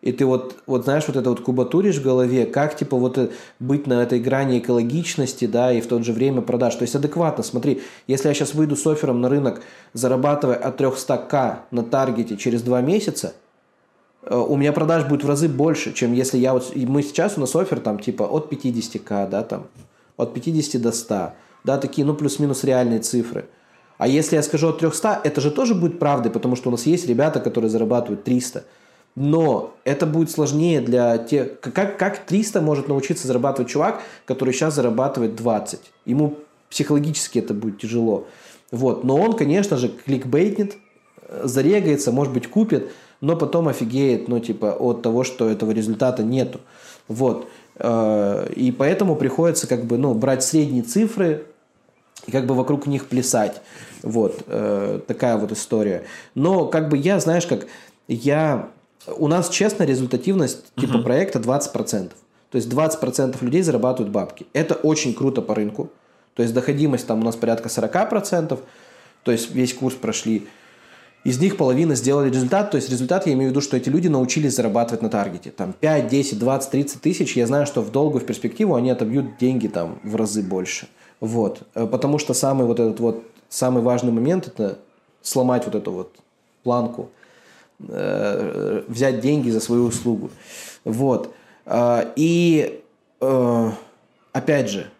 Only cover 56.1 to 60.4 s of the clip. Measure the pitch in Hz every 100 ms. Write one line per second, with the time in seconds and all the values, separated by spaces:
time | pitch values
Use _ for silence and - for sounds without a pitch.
56.1 | - - - 156 190 147 160 156 147 147
57.1 | 196 156 170 170 110 - - - _ -
58.1 | 117 127 147 160 127 - - _ _ -
59.1 | - 147 170 175 - 208 214 160 127 127
60.1 | 123 180 190